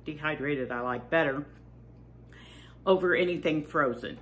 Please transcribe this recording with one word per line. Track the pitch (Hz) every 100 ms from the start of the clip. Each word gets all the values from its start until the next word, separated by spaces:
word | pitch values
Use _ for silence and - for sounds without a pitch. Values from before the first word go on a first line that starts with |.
Dehydrated | - 151 151 147 139 139 123
I | 120
like | 123 123 -
better | - 147 135 143 - - - - - - - - - - - - - -
over | 185 180 160
anything | 180 175 170 156
frozen. | 147 156 139 117 - -